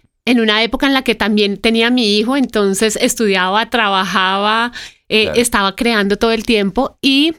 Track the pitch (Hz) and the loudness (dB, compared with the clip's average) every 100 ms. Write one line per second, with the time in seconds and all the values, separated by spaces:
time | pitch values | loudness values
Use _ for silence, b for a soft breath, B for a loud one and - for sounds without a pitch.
0 | _ _ - 247 220 214 226 262 277 269 | _ _ 0 2 2 2 0 0 0 0
1 | 262 220 202 214 202 196 226 226 233 247 | 0 -2 0 2 0 0 0 2 2 2
2 | 214 208 233 277 247 220 196 196 220 - | 2 2 0 0 0 0 0 0 -2 0
3 | 226 - 214 190 185 208 226 247 208 190 | -2 0 0 0 0 0 -2 -2 0 0
4 | 190 190 185 196 208 220 240 B B B | -2 0 0 0 0 0 -2 B B B
5 | - 214 214 233 233 220 196 190 233 220 | -4 -2 0 0 0 0 -2 -2 0 0
6 | 202 202 226 226 214 214 196 240 277 - | 0 0 0 0 0 0 0 -2 -4 -2
7 | 277 269 311 | 0 2 0